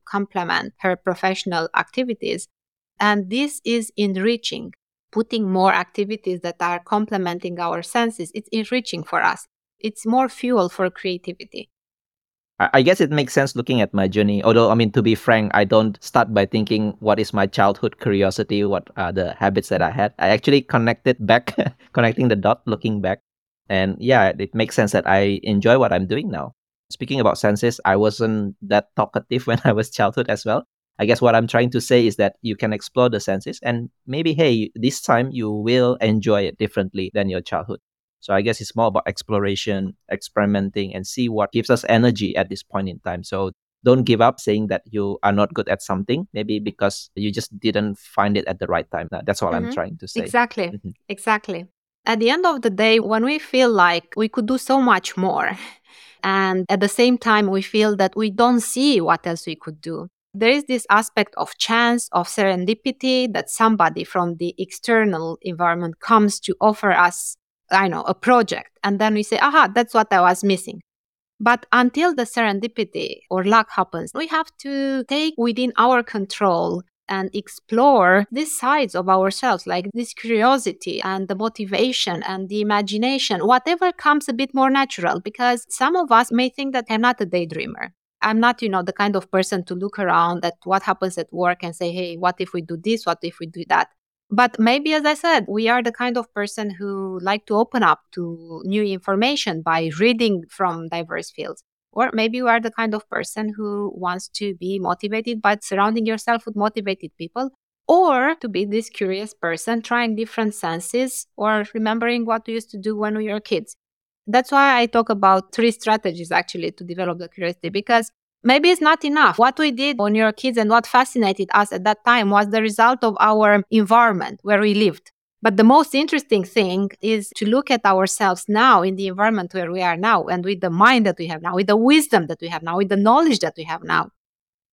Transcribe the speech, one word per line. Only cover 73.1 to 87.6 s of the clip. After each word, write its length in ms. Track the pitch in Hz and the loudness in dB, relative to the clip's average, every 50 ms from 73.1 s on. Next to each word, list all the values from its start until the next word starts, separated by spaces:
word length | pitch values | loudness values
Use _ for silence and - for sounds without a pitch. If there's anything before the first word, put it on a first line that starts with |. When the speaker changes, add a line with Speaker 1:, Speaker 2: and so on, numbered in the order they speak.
| - - _ - | -10 -12 _ -6
Speaker 1:
or 140 | 180 185 185 | -4 -2 0
luck 260 | 202 220 226 214 - | 2 4 2 2 2
happens, 420 | - - 185 - - 165 - - - | -2 -4 -4 -2 -4 -10 -10 -8 -8
we 120 | 269 320 311 | -8 -8 -4
have 220 | 311 320 320 - _ _ | -2 -4 -4 -4 _ _
to 460 | - 277 277 277 277 269 269 262 240 | -10 -8 -4 -4 -2 -2 -2 -4 -4
take 300 | - 277 294 311 320 311 - | -4 -2 -2 -2 -2 -2 -2
within 340 | 233 240 220 247 254 247 - - | -2 -2 0 0 -2 -2 2 2
our 240 | 226 247 254 240 233 | 4 4 4 2 0
control 800 | - - 208 196 202 - - 208 190 170 170 170 170 175 180 180 _ _ _ _ - | -2 -6 -6 -6 -6 -4 -2 0 0 2 0 0 -2 -4 -6 -8 _ _ _ _ -8
and 220 | 196 190 190 190 - | -6 -6 -6 -6 -6
explore 920 | 202 - - - - _ - 220 233 262 285 277 226 185 180 185 202 202 - 226 | -8 -10 -10 -18 -20 _ -4 0 4 4 6 6 6 6 6 6 4 2 0 -4
these 260 | 269 311 - - - | -6 -6 -6 -6 -6
sides 360 | 240 254 285 302 269 190 - | -2 0 0 0 0 -2 -4
of 140 | 185 180 190 | -6 0 2
ourselves, 580 | 190 190 190 190 - - - 254 202 180 - | 2 2 2 0 -2 -2 -2 -2 -2 -2 -4
like 200 | 185 175 180 185 196 - | -6 -6 -4 -4 -6 -8
this 180 | 233 240 - - | -8 -8 -8 -10
curiosity 880 | - - 226 226 214 220 254 269 262 220 196 - - - 185 170 - - | -12 -4 -2 0 2 4 4 2 2 0 -4 -8 -8 -10 -10 -8 -6 -6
and 260 | 190 190 190 196 180 | -6 -6 -6 -6 -6
the 60 | 196 | -6
motivation 840 | 190 214 226 220 - 208 190 196 190 214 254 247 - - 196 175 160 - | -4 -4 -6 -6 -6 -8 -4 0 0 0 0 0 -2 -4 -4 -4 -6 -6
and 240 | - 190 190 190 185 | -8 -8 -8 -8 -6
the 120 | 202 214 | -4 -4
imagination, 840 | 208 208 208 208 208 196 208 214 233 254 277 262 - - 208 175 156 | 0 0 0 0 0 -2 -4 -2 -2 0 -2 -2 -2 -2 -4 -2 2
whatever 460 | 214 247 254 - 311 349 339 370 359 339 | 2 2 2 2 0 -2 0 0 -2 -2
comes 360 | - - 302 294 294 294 - | 0 0 2 2 2 0 -4
a 40 | 247 | -4
bit 200 | 226 269 262 - | -4 -4 -4 0
more 160 | 262 262 269 | 0 2 2
natural, 500 | 269 277 269 262 - - 175 170 - 180 | 2 2 0 -2 -4 -4 -2 -2 -2 -2
because 440 | - 214 214 - 247 247 247 233 - - | -6 -10 -8 -2 0 0 0 -2 -4 -10
some 260 | - - 254 285 349 | -6 -2 -2 0 0
of 140 | 359 339 269 | 0 0 4
us 220 | 233 226 247 - 233 | 4 4 4 4 0
may 160 | 240 254 254 | 0 0 0
think 240 | - - 277 269 262 | -2 -6 -8 -4 -4
that 120 | 247 233 - | -4 -4 -2
I'm 100 | 220 220 233 | -2 0 2
not 180 | 247 247 - | 0 0 0
a 60 | 208 | -4
daydreamer. 640 | 170 180 180 175 160 160 160 | -2 -2 -4 -4 -4 -8 -10